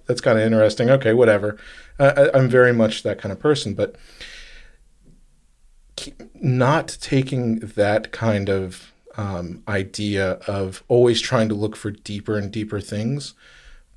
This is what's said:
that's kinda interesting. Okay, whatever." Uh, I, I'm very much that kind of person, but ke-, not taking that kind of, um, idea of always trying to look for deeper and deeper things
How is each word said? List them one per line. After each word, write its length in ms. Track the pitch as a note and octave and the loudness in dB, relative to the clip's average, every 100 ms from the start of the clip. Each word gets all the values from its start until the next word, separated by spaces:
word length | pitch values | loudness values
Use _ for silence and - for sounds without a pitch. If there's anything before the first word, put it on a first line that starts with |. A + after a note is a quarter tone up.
| - | -6
that's 120 | A#2+ | -2
kinda 220 | C3 A2 | 2 2
interesting. 460 | A2 A2 G#2+ G#2+ A#2+ | 4 4 4 4 2
Okay, 240 | C3+ A2+ | 4 4
whatever." 440 | A#2 A#2 G#2 G#2 G#2+ - - - - | 4 6 4 0 -6 -14 -20 -16 2
Uh, 300 | C#3 C#3+ D3 | 4 6 4
I, 40 | C3+ | 4
I'm 120 | B2+ | 4
very 240 | B2 B2 | 6 6
much 300 | A#2+ A2 - | 4 2 0
that 160 | G#2+ G2 | -6 -6
kind 100 | G2+ | -8
of 80 | F#2+ | -2
person, 360 | D3+ C#3+ G#2+ F#2+ | 0 0 -2 -4
but 200 | G#2 - - - - - - - - - _ _ _ _ _ _ _ _ _ _ _ - | -6 -6 -20 -20 -20 -20 -20 -20 -20 -20 _ _ _ _ _ _ _ _ _ _ _ -16
ke-, 180 | C#3+ - - - | -16 -18 -20 -6
not 560 | C#3+ B2+ B2+ D#3 - - | -2 0 2 0 -2 -10
taking 600 | - C#3 C3 C3 A#2+ A2+ | -4 -2 -2 -2 -2 -4
that 520 | A2 G#2+ G2+ G#2+ - | -4 -2 0 0 -4
kind 380 | - A#2 G#2 G2 | -4 -2 -2 -2
of, 420 | G2 F#2 F2+ - _ _ - | -4 -4 -10 -20 _ _ -10
um, 460 | G#2 F2+ F2 - - | -8 -8 -10 -12 -6
idea 640 | G2+ F#2+ - G#2 G2 F#2+ F#2 - | -6 -6 -6 -4 -2 -2 -4 -6
of 360 | G2+ F#2+ F#2+ - | -6 -6 -8 0
always 340 | A#2+ B2 A2+ | 4 4 2
trying 260 | - B2 G#2+ | 0 0 0
to 60 | G#2 | -2
look 200 | G#2+ - | -6 -6
for 160 | G#2 | -10
deeper 440 | F#2+ - G#2 G#2+ G#2+ | -10 -12 -10 -6 -6
and 160 | G2+ | -6
deeper 300 | G#2+ G#2+ G2+ | -8 -8 -8
things 540 | - G#2 A2+ C#3+ C#3 - _ - - - _ | -8 -6 -4 -6 -10 -18 _ -20 -20 -20 _